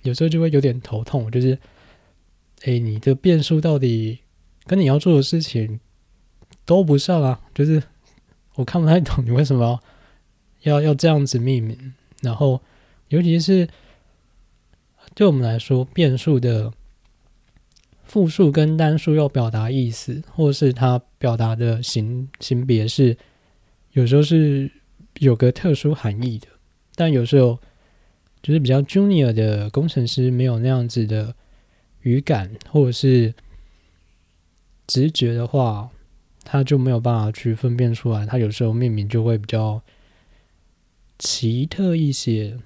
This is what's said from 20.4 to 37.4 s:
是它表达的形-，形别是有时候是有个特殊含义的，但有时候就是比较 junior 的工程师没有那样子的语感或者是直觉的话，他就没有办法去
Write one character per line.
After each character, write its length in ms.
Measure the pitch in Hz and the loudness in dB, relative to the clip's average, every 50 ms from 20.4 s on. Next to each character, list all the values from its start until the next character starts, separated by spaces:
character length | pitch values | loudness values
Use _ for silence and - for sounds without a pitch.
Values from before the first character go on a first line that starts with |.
| 160 143 139 | 0 0 2
是 200 | - 156 135 123 | 2 2 0 2
它 280 | 120 131 127 123 123 _ _ _ _ | 2 0 0 0 0 _ _ _ _
表 180 | - 127 117 | -4 -4 -2
达 200 | 113 117 113 113 | 0 -2 -2 -2
的 260 | 110 120 117 113 113 127 | -2 -2 -2 -2 -2 -4
形-， 460 | - - 113 107 110 123 123 127 131 _ - | -6 -4 -4 -4 -4 -6 -8 -10 -12 _ -16
形 260 | - - 131 120 123 | -8 -4 -4 -4 0
别 220 | 131 120 110 107 | 0 0 0 0
是 320 | 113 - - 139 123 117 - _ _ _ _ _ _ _ _ _ _ _ _ _ _ _ | -2 0 2 2 2 2 -2 _ _ _ _ _ _ _ _ _ _ _ _ _ _ _
有 140 | 139 123 | 0 2
时 80 | 117 131 | 4 4
候 80 | 143 147 | 2 2
是 480 | 147 165 160 156 147 139 139 135 139 _ _ _ _ _ _ - _ _ - | 4 2 2 2 2 0 -2 -4 -6 _ _ _ _ _ _ -20 _ _ 0
有 160 | 147 131 120 | 2 2 2
个 160 | 110 131 123 | 4 2 0
特 240 | 123 - - 185 147 | 0 0 -2 -2 -2
殊 180 | - - 147 151 | 0 0 -2 -4
含 300 | - - 113 101 104 120 | -2 -4 -6 -4 -4 -6
义 160 | 127 117 110 | -6 -6 -8
的， 80 | - _ _ _ _ _ _ _ _ _ _ | -12 _ _ _ _ _ _ _ _ _ _
但 160 | - 170 165 | -2 0 0
有 140 | 151 127 117 | 2 0 0
时 120 | 120 - 139 | 4 4 4
候 200 | 127 120 117 123 - _ _ _ _ _ _ _ _ _ _ _ _ _ _ _ | 4 4 2 -2 -10 _ _ _ _ _ _ _ _ _ _ _ _ _ _ _
就 140 | - - 147 | -4 -2 0
是 60 | 160 | 0
比 80 | 139 123 | 2 2
较 120 | 131 135 143 | 2 2 0
junior 500 | - - 190 202 202 196 165 139 120 113 | 0 0 0 2 2 4 2 2 2 2
的 360 | 110 110 107 107 104 104 107 | 0 0 0 0 -2 -4 -4
工 160 | - 139 151 | -4 -2 -2
程 200 | 170 - 139 120 | -2 -2 -2 -4
师 240 | 117 - - 127 127 | -2 -2 0 0 0
没 140 | 123 123 127 | 0 0 0
有 160 | 131 120 113 | 0 0 0
那 80 | 117 127 | 0 0
样 200 | 131 127 120 117 | 0 0 -2 -2
子 160 | - 120 113 | -2 -4 -2
的 300 | 107 110 107 104 110 120 _ _ _ _ _ _ _ _ _ _ _ _ _ _ | -2 -2 -4 -4 -6 -10 _ _ _ _ _ _ _ _ _ _ _ _ _ _
语 180 | 127 120 135 | 0 0 0
感 300 | 139 - 160 104 95 92 110 - - - | 0 0 -2 -2 -2 -8 -12 -18 -20 -2
或 160 | - 151 139 | 2 2 2
者 60 | 127 120 | 2 0
是 420 | - - 135 127 123 117 110 117 _ - - - - - _ _ _ _ _ _ _ _ _ _ _ _ _ _ _ _ _ _ _ _ _ _ _ _ | 0 2 4 4 4 4 2 -2 _ -16 -20 -20 -20 -20 _ _ _ _ _ _ _ _ _ _ _ _ _ _ _ _ _ _ _ _ _ _ _ _
直 240 | - - 127 131 160 | -4 0 0 0 0
觉 240 | 156 - 131 117 120 | 0 0 -2 0 0
的 120 | 117 117 | -2 -4
话， 440 | 120 - 143 127 113 107 104 107 123 - - _ _ _ _ _ _ _ _ _ | -2 0 0 0 0 -2 -4 -8 -12 -16 -20 _ _ _ _ _ _ _ _ _
他 180 | - - 143 135 | -4 -2 -2 0
就 160 | 131 147 135 | 2 2 2
没 120 | 127 131 | 2 2
有 100 | 127 117 | 0 0
办 140 | 120 123 120 | 0 0 -2
法 180 | 113 107 107 107 | 0 -2 -4 -6
去 220 | - | -4